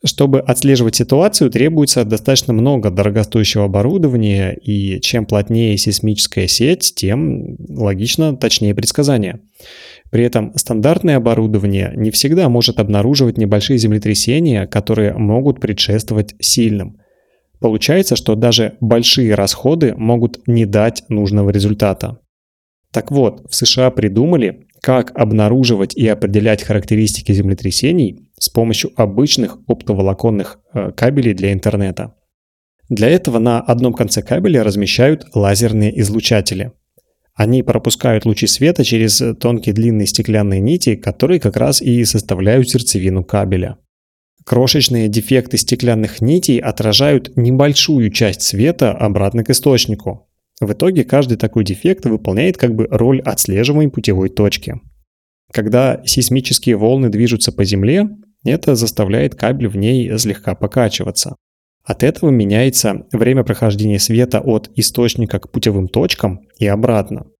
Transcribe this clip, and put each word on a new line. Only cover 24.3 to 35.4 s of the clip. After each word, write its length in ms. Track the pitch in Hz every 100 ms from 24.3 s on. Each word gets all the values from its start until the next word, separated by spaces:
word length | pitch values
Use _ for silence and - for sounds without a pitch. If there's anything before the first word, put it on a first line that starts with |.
| 170 107 - _ _
как 300 | - 127 120 -
обнаруживать 800 | 110 107 107 123 123 107 98 -
и 120 | 110
определять 560 | 104 104 104 107 107
характеристики 680 | - 104 - 107 107 - -
землетрясений 960 | 98 98 98 98 - 131 175 113 - _ _
с 100 | -
помощью 420 | - 113 113 - -
обычных 640 | 110 101 147 - 110 - -
оптоволоконных, 920 | 117 - 98 98 98 117 104 92 - _
э, 180 | 123 98
кабелей 420 | - 123 143 120 92
для 180 | 98
интернета. 640 | 98 107 104 98 90 113 _ _ _ _ _ _ _ _
Для 180 | 113 113
этого 300 | 180 180 117
на 240 | 117 117
одном 320 | - 120 123
конце 300 | 120 107 -
кабеля 400 | - 143 196 147
размещают 640 | 107 101 98 - 131 156 -
лазерные 640 | -